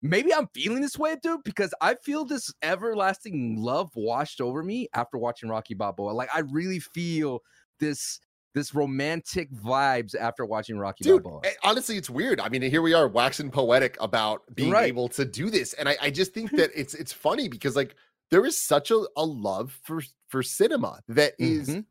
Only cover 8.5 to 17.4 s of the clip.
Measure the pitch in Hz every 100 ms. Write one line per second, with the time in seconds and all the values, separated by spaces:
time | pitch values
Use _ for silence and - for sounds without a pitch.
8.5 | - 147 147 143 135 143 165 - 185 156
9.5 | 127 104 131 139 127 113 - 117 - 120
10.5 | 110 110 107 98 98 - 370 - 151 190
11.5 | 214 196 226 240 214 - 127 233 226 104
12.5 | 127 131 151 165 165 139 104 123 - 147
13.5 | 139 123 123 131 - 110 113 110 107 _
14.5 | 123 143 202 208 123 123 - 131 - 180
15.5 | 190 123 - 143 147 143 143 185 - 226
16.5 | 294 160 156 131 - 160 - 147 233